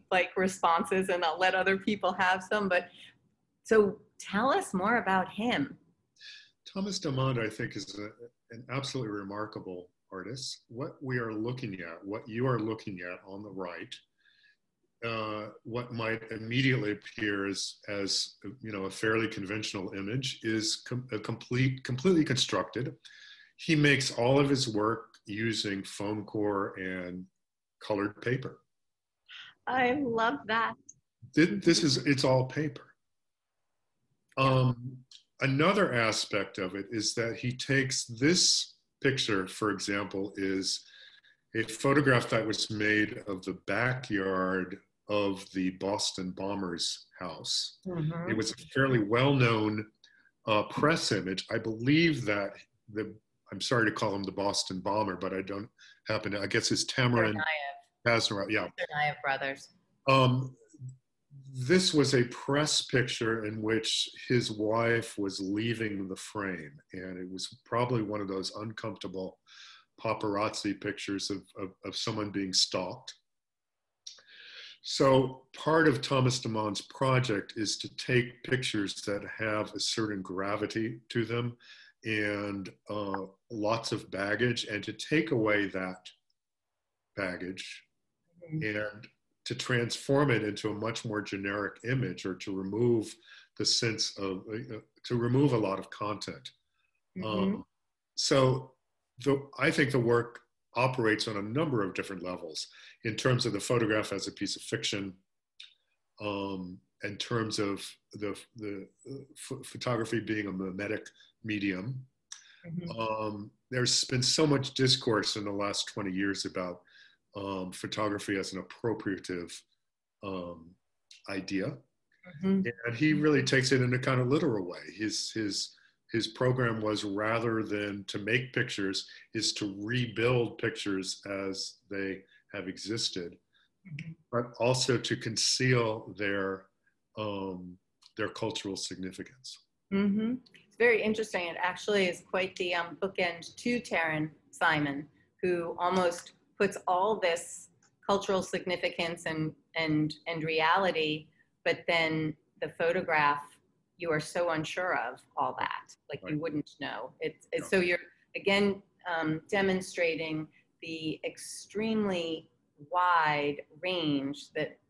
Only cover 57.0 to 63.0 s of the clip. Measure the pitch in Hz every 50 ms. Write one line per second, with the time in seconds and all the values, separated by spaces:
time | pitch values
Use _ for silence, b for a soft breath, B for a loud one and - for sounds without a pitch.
57 | 127 123 120 117 110 107 107 104 - 156 156 147 143 139 - - - _ _ _
58 | - 120 117 113 - - 110 98 98 98 107 104 90 - - - 175 - 151 147
59 | 147 147 143 - - 139 135 131 139 135 139 - - - _ _ _ _ _ _
60 | - 135 135 135 127 123 123 131 135 - - - _ _ - - 127 127 - -
61 | _ _ _ _ _ _ 143 139 131 135 135 131 123 131 180 185 185 - 156 151
62 | 135 127 139 123 120 120 - - - - 139 147 151 147 - - - - 139 127